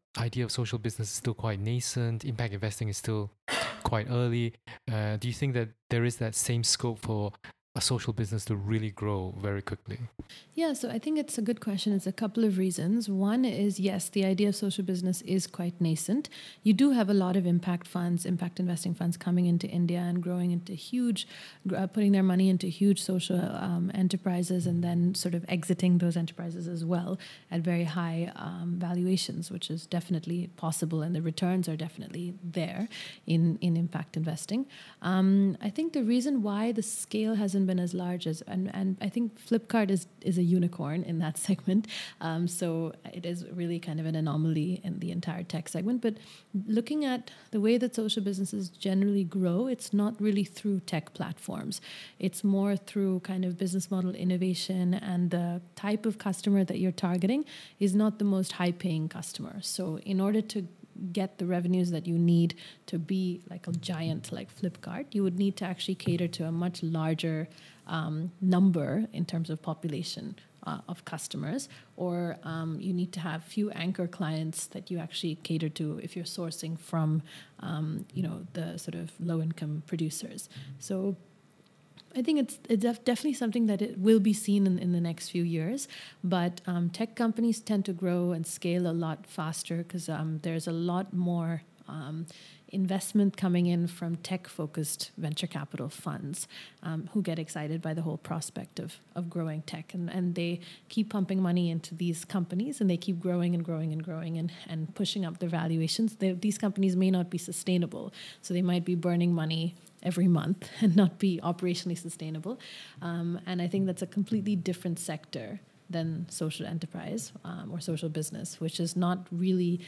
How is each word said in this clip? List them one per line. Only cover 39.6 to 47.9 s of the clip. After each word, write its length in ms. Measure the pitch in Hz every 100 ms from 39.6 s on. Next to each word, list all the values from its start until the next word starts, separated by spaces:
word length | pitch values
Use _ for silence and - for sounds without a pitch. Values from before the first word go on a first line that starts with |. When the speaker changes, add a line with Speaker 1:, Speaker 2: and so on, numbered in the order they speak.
| 226 233 196
Speaker 2:
is, 160 | 190 - -
is 160 | - 180
a 40 |
unicorn 600 | 175 180 175 175 143 165
in 160 | 170 165
that 180 | 160 -
<laughs> 80 | -
segment. 380 | 185 - 202 220 - - -
Um, 260 | 165 160 175
so 460 | 175 175 165 160 - -
it 140 | 180 175
is 180 | 175 -
really 260 | 175 170 170
kind 220 | 170 156
of 60 | 160
an 80 |
anomaly 680 | 160 156 151 160 156 170 180
in 180 | 185 185
the 100 | 175
entire 320 | 170 170 170
tech 260 | 165 165 -
segment. 320 | 175 196 247
But 160 | 233 214 - - - 196 220
looking 380 | 220 226 302
at 260 | 277 247 - - -
the 100 | 220
way 160 | 214 240
that 180 | 202